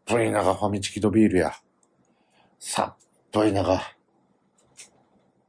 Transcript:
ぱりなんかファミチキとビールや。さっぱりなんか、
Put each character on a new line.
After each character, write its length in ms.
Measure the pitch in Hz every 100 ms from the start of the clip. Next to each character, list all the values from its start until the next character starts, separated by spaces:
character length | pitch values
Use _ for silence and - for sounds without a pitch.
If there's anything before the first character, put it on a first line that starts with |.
| -
ぱ 140 | 117
り 100 | 110
な 120 | 104
ん 20 |
か 100 | 92 95
フ 100 | 104
ァ 40 |
ミ 120 | 101
チ 100 | -
キ 80 | 104
と 100 | 104
ビ 160 | 110 104
ー 60 |
ル 60 | 90
や。 160 | 76 - _ _ _ _ _ _ _ _ _ _
さ 380 | - - 104 -
っ 80 | _ _ _
ぱ 140 | 107 107
り 80 |
な 80 | 98
ん 40 | 87
か、 300 | 95 - - _ _ _ _ _ _ _ - - _ _ _ _ _